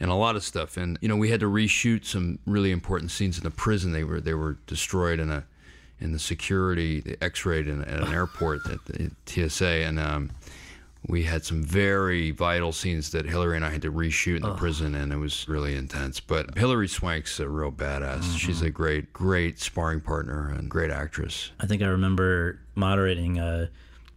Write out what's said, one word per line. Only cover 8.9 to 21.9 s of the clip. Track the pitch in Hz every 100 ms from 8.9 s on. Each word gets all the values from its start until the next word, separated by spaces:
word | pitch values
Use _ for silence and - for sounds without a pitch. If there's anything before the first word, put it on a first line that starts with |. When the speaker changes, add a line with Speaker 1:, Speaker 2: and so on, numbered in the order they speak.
| - 80 - -
Speaker 1:
T | -
S | 80 -
A. | 90 82
And, | 80 78
um, | 76 76 71 - - - - - - - -
we | 85
had | 80 82
some | - 82
very | 76 95 98 98 95 87 80
vital | 71 85 87 85
scenes | 80 92 82 76
that | 82 76
Hillary | 87 87
and | 82
I | 78
had | 78
to | 78
reshoot | 78 82 80 87 85
in |
the | 107
Speaker 2:
Ugh. | 90
Speaker 1:
prison, | 85 76 78 73
and | 71
it | 73
was | 76 - -
really | 78 71 69
intense. | 67 71 67 69
But | - 82 - 76
Hilary | 123 123 95
Swank's | - 90 80 76 -
a | 71
real | 76 71
badass. | 67 71 69 69 67
Speaker 2:
Mm-hmm. | 87 82
Speaker 1:
She's | 87 82
a | 82
great, | 76 80 76 69
great | - 92 90 85 -
sparring | - - 80 80
partner | 76 76 62 73 73
and | 69 65
great | 85 80
actress. | 71 76 - 76 - - -
Speaker 2:
I | 98
think | 104
I |
remember | 98